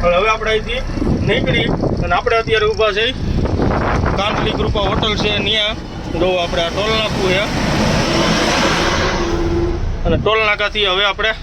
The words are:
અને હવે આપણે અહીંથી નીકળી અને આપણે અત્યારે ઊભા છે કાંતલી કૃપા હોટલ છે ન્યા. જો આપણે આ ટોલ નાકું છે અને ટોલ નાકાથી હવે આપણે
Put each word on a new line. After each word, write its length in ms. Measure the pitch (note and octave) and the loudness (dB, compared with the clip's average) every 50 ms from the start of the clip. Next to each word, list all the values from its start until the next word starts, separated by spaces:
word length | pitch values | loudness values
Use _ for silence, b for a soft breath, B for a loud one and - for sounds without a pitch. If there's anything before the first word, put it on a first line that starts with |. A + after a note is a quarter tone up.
| - | 2
અને 100 | F3 - | 2 2
હવે 120 | F3+ - - | 4 2 2
આપણે 200 | A4 A3 G#4+ - | 0 0 0 0
અહીંથી 300 | A3 G#3+ - A4 A#4 C5 C5 - - - - - - - - - | 0 0 0 -2 -4 -4 -4 -4 -2 -2 0 0 0 0 2 2
નીકળી 400 | - - - C5 - - - F3 E3+ - - - - - - | 2 2 2 2 0 0 0 0 0 0 0 -2 -2 -2 0
અને 100 | F3 F3 | 0 0
આપણે 220 | F#3 - A#3+ A#3 | 0 2 2 0
અત્યારે 300 | A3+ A3+ A3+ A3 A3 G#3+ | 0 2 2 2 2 2
ઊભા 260 | G#3+ A3 G3+ A3 G#3+ | 2 2 2 2 2
છે 120 | G3 G3+ A3+ B3 C4 - - - - - - - - - - - - - - - - - - - - | 2 0 0 -2 -2 -2 -2 0 0 0 0 0 0 0 0 0 0 0 0 0 0 2 2 2 2
કાંતલી 380 | F#3 G3 G#3+ A3 - - G#3+ G#3 - | 0 0 0 0 0 -2 -2 0 0
કૃપા 280 | - - - G#3+ G3+ F#3+ | 0 0 0 0 0 0
હોટલ 260 | G#3 A3+ A#3 A3 G#3 - | 0 0 0 0 0 0
છે 80 | G#3+ G#3 G#3 G3+ | 0 0 0 0
ન્યા. 360 | G3+ G3+ G#3+ A3 G#3 G#3+ A3+ - - - - - - - - E3 | 0 0 0 0 0 -2 -4 -6 -8 -10 -10 -10 -8 -6 -2 0
જો 80 | E3+ F#3 F#3 F3+ | 2 2 2 0
આપણે 240 | F3 E3+ F3+ F3 | 0 -2 -2 -2
આ 80 | E3+ E3+ | -2 -2
ટોલ 220 | D#3+ - - A3 A3 | -2 -2 -2 0 0
નાકું 320 | A3 G#3+ G#3 E3+ - G3 F#3 | 0 0 -2 -2 -2 0 0
છે 140 | F3+ F#3+ G#3 G#3+ - - - - - - G#3+ A3+ - - - - E3+ E3 - - - - - - - - - E4+ E4+ - - - - - - - - - - E2+ E2+ E2+ - - E4+ - E2 E2 F2 - - - - - - | 0 0 0 -2 -2 -2 -2 0 0 2 2 2 2 0 0 0 0 0 2 2 2 0 0 0 0 0 0 0 0 0 0 0 0 0 0 -2 -2 -2 -2 -2 0 0 0 0 0 0 0 0 0 -2 -2 -2 -2 0 0
અને 100 | E3+ E3 D3 | 0 0 2
ટોલ 220 | - G3+ A3 A3 A3 | 2 2 2 2 2
નાકાથી 400 | G#3+ G#3+ G#3 G#3 G3+ G#3 G#3+ G3+ | 0 0 0 -2 -2 0 0 0
હવે 180 | G3 F3+ F#3+ G#3 | 2 2 2 2
આપણે 260 | G3+ G3 G3+ G#3 A3 A3 - | 0 0 0 -2 -2 -2 -4